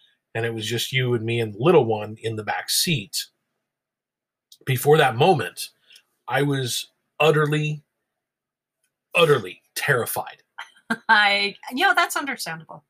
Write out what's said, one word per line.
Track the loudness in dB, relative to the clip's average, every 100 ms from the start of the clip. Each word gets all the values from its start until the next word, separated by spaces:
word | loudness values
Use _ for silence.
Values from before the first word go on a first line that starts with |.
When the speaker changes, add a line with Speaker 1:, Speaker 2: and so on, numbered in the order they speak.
Speaker 1:
<laughs> | _ _ _
Speaker 2:
and | -6
it | -6
was | -6 -6
just | -6 -4
you | -2 0
and | 0
me | -2 -2
and | -4
the | -2
little | 4 4
one | 4 -2 -6 -10
in | -10
the | -8
back | -6 -8 -4
seat. | -2 -2 -2 -4 -10 -10 _ _ _ _ _ _ _ _ _ _ _ _ -12
Before | -6 0 4 6
that | 4 4
moment, | 4 4 0 -10 -14 _ _ -20 _ _ -6
I | -2
was | 0 -2 -4 -6 -10 _ _ 0
utterly, | 2 4 2 0 -2 -6 -12 _ _ _ _ _ _ _ _ _ _ _ _
utterly | 2 4 4 0 -14 _ -6
terrified. | -2 0 -2 -6 -8 -14 _ -20 -20 _ -10
Speaker 1:
<laughs> | -4 2
I, | 4 4 2 -2 -6 -10
you | 0 2
know, |
that's | 2 0 -2
understandable. | -6 -8 -10 -12 -14 -20 _